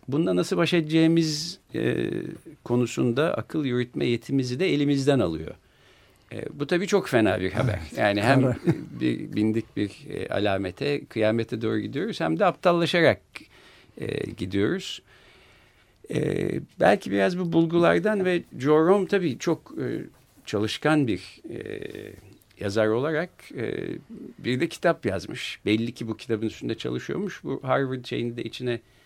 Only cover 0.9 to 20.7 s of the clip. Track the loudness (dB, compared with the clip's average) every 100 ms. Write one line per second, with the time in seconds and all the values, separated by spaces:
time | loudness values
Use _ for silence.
0.9 | 4 6 6 2 -2 -6 -12 _ -2 0
1.9 | 0 -2 -4 -6 -12 -16 -16 -2 0 2
2.9 | 0 0 2 2 0 -4 -4 -2 -2 -2
3.9 | -2 0 0 0 0 0 -2 0 2 2
4.9 | 2 4 4 2 -2 -6 -12 _ _ _
5.9 | _ _ _ _ -12 -10 -8 -2 0 2
6.9 | 2 2 4 4 2 0 0 0 -2 -6
7.9 | 0 2 4 4 4 4 2 0 0 -4
8.9 | -2 -2 -2 -2 0 2 0 -4 -4 -4
9.9 | -6 -10 -8 -4 0 0 0 -2 -4 -2
10.9 | -2 -4 0 2 2 -2 -4 -2 -2 -2
11.9 | -4 -6 -4 -2 2 2 2 2 2 2
12.9 | 6 6 4 _ -20 -20 -20 -20 -20 -20
13.9 | -8 -6 -4 -6 -6 -4 0 0 0 -6
14.9 | -12 -14 -20 -20 -20 -20 -20 _ _ _
15.9 | _ -6 -2 -2 -2 -2 -4 -8 2 4
16.9 | 4 2 0 0 0 0 2 4 4 4
17.9 | 4 2 0 0 -2 -4 -4 4 6 6
18.9 | 4 4 0 0 -2 0 -2 -4 -8 -6
19.9 | -6 -8 -16 _ _ -6 -2 -2